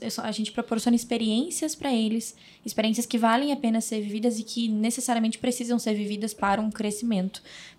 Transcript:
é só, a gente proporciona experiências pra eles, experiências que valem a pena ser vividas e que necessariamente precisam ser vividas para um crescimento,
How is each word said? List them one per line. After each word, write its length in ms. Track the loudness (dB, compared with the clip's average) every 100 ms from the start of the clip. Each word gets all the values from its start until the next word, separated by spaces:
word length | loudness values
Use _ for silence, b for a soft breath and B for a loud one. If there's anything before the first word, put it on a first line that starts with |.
é 80 | -6
só, 120 | -6
a 100 | -4
gente 200 | -4 -4
proporciona 440 | -4 -2 0 4 4
experiências 800 | 2 0 2 0 0 -2 -4 -4
pra 200 | 0 2
eles, 400 | 2 0 -4 b b b -6
experiências 420 | 0 2 2 0
que 100 | 2
valem 360 | 4 4 2
a 40 | 0
pena 240 | 2 2
ser 200 | 0 -2
vividas 380 | -2 0 0 0
e 40 |
que 260 | -4 -2 0
necessariamente 720 | 2 0 0 0 2 2 0
precisam 400 | -2 -2 0 0
ser 160 | 2 0
vividas 400 | 0 -2 -4 -2
para 260 | 2 2
um 100 | 0
crescimento, 720 | -2 -2 -2 0 0 0 -4 B B B